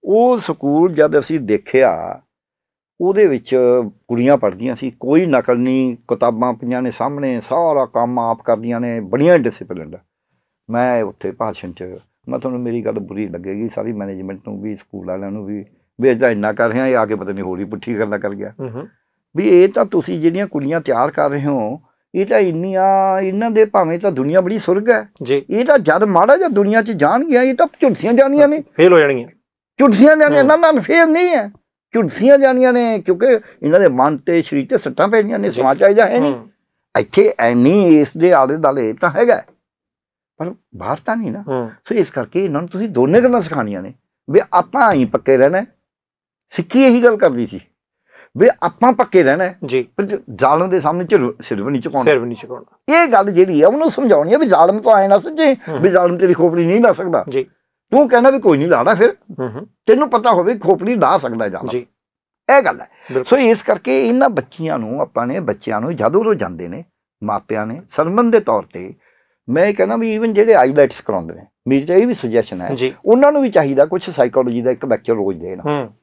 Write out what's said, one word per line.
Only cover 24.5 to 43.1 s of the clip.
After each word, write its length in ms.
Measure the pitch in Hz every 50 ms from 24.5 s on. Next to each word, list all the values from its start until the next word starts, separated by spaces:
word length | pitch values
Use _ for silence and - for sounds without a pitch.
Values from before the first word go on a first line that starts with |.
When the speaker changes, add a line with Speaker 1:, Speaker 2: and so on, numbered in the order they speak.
| 214 220
Speaker 1:
ਸੁਰਗ 300 | - - 180 196 208 233
ਹੈ। 200 | 240 214 214 208 _ _ 139
Speaker 2:
ਜੀ। 220 | 117 135 139 135 -
Speaker 1:
ਇਹ 160 | - 214 254
ਤਾਂ 140 | 262 294 269
ਜਦ 240 | 185 147 151 180 214
ਮਾੜਾ 340 | 208 190 170 196 226 277 349
ਜਿਹਾ 120 | 392 339
ਦੁਨੀਆ 320 | 233 202 202 196 214 226
'ਚ 100 | 220 220
ਜਾਣਗੀਆਂ, 520 | 226 170 143 147 190 247 294 339 269 240 254
ਇਹ 120 | 262 262
ਤਾਂ 120 | 254 - 294 _ _
ਝੁਲਸੀਆਂ 320 | - 262 196 - 156 208 240
ਜਾਣੀਆਂ 340 | 240 277 269 277 294 294 285
ਨੇ। 160 | 294 311 277 _ _
Speaker 2:
ਫੇਲ 200 | - 160 180 180
ਹੋ 40 | 165
ਜਾਣਗੀਆਂ। 300 | 151 143 139 123 120 - _ _ _ _ _ _ _ _ _ _
Speaker 1:
ਝੁਲਸੀਆਂ 400 | 262 277 208 190 247 302 311 311
ਜਾਣੀਆਂ, 240 | 302 294 294 285
Speaker 2:
ਹੂੰ। 60 | 269 269
Speaker 1:
ਨਾ, 80 | 302
ਨਾ, 260 | 330 339 320 311 262
ਫੇਲ 240 | 175 - 294 339 339
ਨਹੀਂ 240 | 320 311 339 359 359
ਹੈ। 220 | 339 262 208 202 202 _ _ _ _ _ _ _ -
ਝੁਲਸੀਆਂ 440 | 233 220 151 - - 196 262 285 277
ਜਾਣੀਆਂ 360 | 277 262 262 254 254 254 247
ਨੇ, 280 | 247 240 233 220 202
ਕਿਉਂਕਿ 240 | - - 185 175 214 269 247 220 - - - _ -
ਇਹਨਾਂ 160 | 147 160 185
ਦੇ 80 | 196 165
ਮਨ 300 | 131 123 131 147 156 139
ਤੇ 240 | _ - 170 170
ਸਰੀਰ 260 | 160 - - 143 131 -
ਤੇ 80 | - -
ਸੱਟਾਂ 300 | - 151 127 - 170 208
ਪੈਣੀਆਂ 320 | 214 226 214 208 226 208
ਨੇ, 80 | 202 202
Speaker 2:
ਜੀ। 140 | - -
Speaker 1:
ਸਮਾਜ 180 | 127 131 139 -
'ਚ 20 |
ਇਹੋ 120 | 196 196 202
ਜਿਹਾ 140 | 214 226 185
ਹੈ 120 | - 247
ਨਹੀਂ। 140 | 247 147 135
Speaker 2:
ਹੂੰ। 160 | 120 110 - _ _ _ _ _ _ _ _ _ 113
Speaker 1:
ਇੱਥੇ 340 | 110 - - - 202 427 - -
ਐਨੀ 600 | 117 117 120 120 120 139 180 208 196 175 160 151
ਇਸ 160 | 147 135 - 156
ਦੇ 160 | 165 185 180
ਆਲੇ 240 | 147 131 131 147 160
ਦੁਆਲੇ 360 | 160 143 139 139 120 110 110
ਤਾਂ 160 | - - 175
ਹੈਗਾ, 340 | 143 180 233 240 214 - - _ _ _ _ _ _ _ _ _ _ _ _ _ _ _ _ _ _ _
ਪਰ 160 | 160 175 - _ _ _ _
ਬਾਹਰ 220 | 98 90 101 135 151 _
ਤਾਂ 100 | - 220
ਨਹੀਂ 160 | 233 220 143
ਨਾ। 120 | 110 104 101 143
Speaker 2:
ਹੂੰ। 240 | 135 127 120 110 107 _ _ -
Speaker 1:
ਸੋ 60 | -
ਇਸ 140 | 226 175 -
ਕਰਕੇ 360 | - 139 120 - _ 175 196
ਇਹਨਾਂ 160 | 185 147 143
ਨੂੰ 80 | 175 170
ਤੁਸੀਂ 200 | - 185 214 226
ਦੋਨੇ 320 | 170 120 123 135